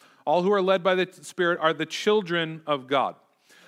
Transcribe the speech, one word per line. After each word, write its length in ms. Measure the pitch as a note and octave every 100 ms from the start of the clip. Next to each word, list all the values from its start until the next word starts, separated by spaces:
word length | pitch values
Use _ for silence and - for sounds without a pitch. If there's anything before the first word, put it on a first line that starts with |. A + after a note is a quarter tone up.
| _ _
"All 200 | C#3 E3+
who 80 | F#3
are 100 | G3+
led 200 | F#3 F#3+
by 120 | F#3
the 160 | F#3 F3+
Spirit 460 | - D3 - F3 F3
are 140 | D#3+
the 100 | D3+
children 800 | D#3 - G#3 G#3+ E3+ E3+ D#3+ D#3+ D3+
of 200 | C#3+ B2+
God." 300 | C#3 G2+ - _ _ _ -